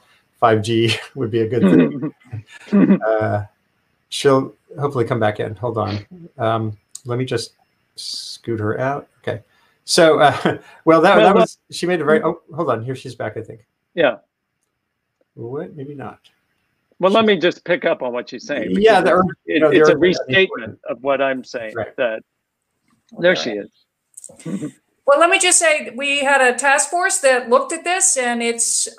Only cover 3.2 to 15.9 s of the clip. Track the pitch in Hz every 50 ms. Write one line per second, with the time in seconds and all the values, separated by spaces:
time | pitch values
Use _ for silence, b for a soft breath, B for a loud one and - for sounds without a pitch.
3.2 | 110 107 104 104 104 - _ _ _ _ _ _ _ _ _ _ _ _ - -
4.2 | - 139 135 135 135 - - _ _ - - - 139 135 120 127 113 113 131 113
5.2 | 107 107 107 - 117 113 107 - 120 120 110 110 101 101 104 104 101 - 180 180
6.2 | 165 170 _ 131 117 110 113 113 110 107 104 - _ _ - - - 123 120 123
7.2 | 131 127 127 113 - - _ _ _ _ _ _ _ _ _ - - - - -
8.2 | - - - - _ 117 113 104 104 104 - - 127 135 139 147 - _ _ _
9.2 | _ 117 107 110 - _ _ _ _ _ _ _ _ - - 180 165 160 147 135
10.2 | 139 135 127 - - 170 - - B B B B B 160 160 160 156 190 196 170
11.2 | 160 185 196 226 220 - - _ _ _ 143 - 175 170 180 170 147 147 156 156
12.2 | 156 160 180 - _ - 143 147 170 135 117 113 113 131 131 - - 131 107 -
13.2 | 113 110 - 113 107 - 110 - _ _ _ _ _ _ - 180 156 127 110 -
14.2 | _ _ _ _ _ _ _ _ _ _ _ _ _ _ _ _ _ _ _ _
15.2 | _ _ _ 131 117 120 131 147 175 202 196 147 135 147